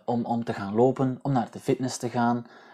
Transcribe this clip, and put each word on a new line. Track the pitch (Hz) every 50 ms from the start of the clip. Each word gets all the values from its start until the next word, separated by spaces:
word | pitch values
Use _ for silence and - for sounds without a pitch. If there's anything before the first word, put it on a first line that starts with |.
| -
om, | - 120 120 117
om | - 120 117 113
te | 120 110
gaan | - 101 98 107
lopen, | 110 123 135 131 139 135 131 127 -
om | - 143
naar | 139 123 107 -
de | - 95
fitness | - - - - 127 127 -
te | - 127 117
gaan? | - 120 120 120 120 120 120 - - - - -